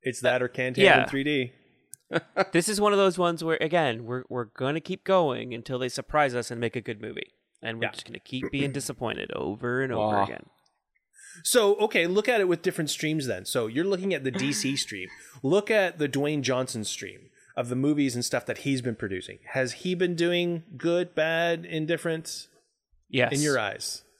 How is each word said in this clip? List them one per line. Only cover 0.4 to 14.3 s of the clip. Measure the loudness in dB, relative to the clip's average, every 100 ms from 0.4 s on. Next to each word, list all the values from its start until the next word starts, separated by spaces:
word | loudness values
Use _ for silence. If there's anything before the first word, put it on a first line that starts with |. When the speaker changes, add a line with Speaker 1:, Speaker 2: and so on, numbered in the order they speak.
Speaker 1:
or | 0
Cantan | -2 -2 6
Speaker 2:
Yeah. | 8 8
Speaker 1:
in | 4
three | -2
D. | 0 0 -2 _ _ _ _ -20 _
Speaker 2:
<laughs> | -6 -4 -4 0
This | 2 0
is | 2
one | 4
of | 6
those | 4 4
ones | 0 0
where, | -2 0
again, | 2 2 2 -2 -6
we're, | -8 -4
we're | -6 -6
gonna | -4 -2 -2
keep | -4 -6 2
going | 4 4 0 -6
until | -10 -6 -4
they | -4
surprise | -6 0 2 2 0
us | -4
and | -4
make | -4 -4
a |
good | -8 -10
movie. | -10 -10 -12 _ _ _
And | -8 -4
we're | -6
Speaker 1:
Yeah. |
Speaker 2:
just | -6 -14
gonna | -16
keep | -8 -6 -4
being | -2 -2
Speaker 1:
<clears throat> | -2
Speaker 2:
disappointed | -8 -6 -6 -4 -6
over | -6 -6 -4 -2 -2
and | -2
over | 0 2 2
Speaker 3:
Aw. | 0
Speaker 2:
again. | -4 -14 _ _ _ _ _ _ -20 -20 -8
Speaker 1:
So, | 2 4 4 4
okay, | 2 2 2
look | 0 2
at | 2
it | 2
with | 0
different | -2 -2 -4
streams | -2 -2 -2 -2
then. | -6 -4
So | -4 -2
you're | -2 -2
looking | -2 -2
at | -2
the | -2